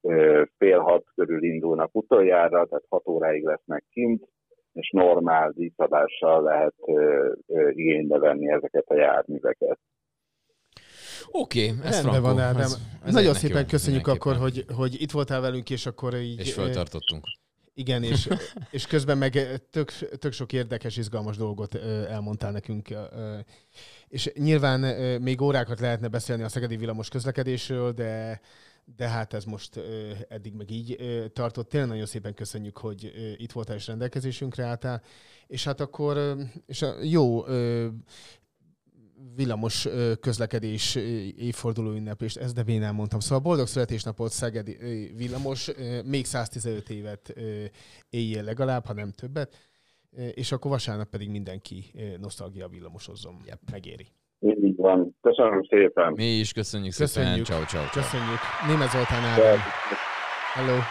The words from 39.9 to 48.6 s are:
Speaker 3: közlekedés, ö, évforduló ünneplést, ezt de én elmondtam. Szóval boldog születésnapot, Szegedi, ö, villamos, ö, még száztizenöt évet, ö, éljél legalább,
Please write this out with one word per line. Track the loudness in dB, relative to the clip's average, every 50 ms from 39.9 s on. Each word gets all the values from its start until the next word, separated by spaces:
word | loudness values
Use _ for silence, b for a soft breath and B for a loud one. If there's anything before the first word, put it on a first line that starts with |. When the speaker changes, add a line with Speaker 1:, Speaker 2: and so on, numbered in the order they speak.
| 0 0 2 2 0 0
Speaker 3:
közlekedés, | 0 -2 0 0 -2 -2 -2 -4 -2 -4 -4 -2 -2 -2 -2
ö, | -2 -2 -2 -4 -4 -6 -8 -10
évforduló | -6 -6 -6 -6 -4 -4 -4 -2 -2 -4 -4
ünneplést, | -4 -6 -6 -8 -8 -6 -6 -8 -6
ezt | -6 -8 -6 -4
de | -2 0 0 0
én | 0 0
elmondtam. | 0 -2 -2 -4 -2 -2 -4
Szóval | 0 0 0 0 2
boldog | 2 2 2 2
születésnapot, | 0 0 -2 -2 -2 -2 -6 -6 -8 -6 -4 -6 -4
Szegedi, | -4 -4 -4 -4 -4 -6 -8 -8 -12 -10
ö, | -10 -8 -8 -8 -8 -10 -10
villamos, | -8 -8 -6 -6 -6 -4 -4 -6 -6 -6
ö, | -8 -8 -8 -8 -6 -6 -6 -4
még | -2 -2 -2 -2
száztizenöt | -2 -4 -4 -6 -6 -8 -8 -6 -4 -6 -6 -8 -10
évet, | -12 -10 -10 -12 -12 -14 _ -18 -14
ö, | -10 -10 -8 -8 -8 -10 -12 b b b b b b b _
éljél | -4 -4 -2 -2 -2 -4 -6
legalább, | -6 -4 -2